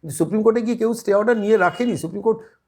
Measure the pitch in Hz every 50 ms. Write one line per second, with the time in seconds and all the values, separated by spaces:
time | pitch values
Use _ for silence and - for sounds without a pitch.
0 | - 156 139 - - 151 185 214 214 226 220 240 220 220 240 - 220 226 233 233
1 | - - 202 202 214 226 240 220 202 208 220 202 185 175 - - 247 240 202 131
2 | - 165 185 202 196 226 220 220 - - _ _ _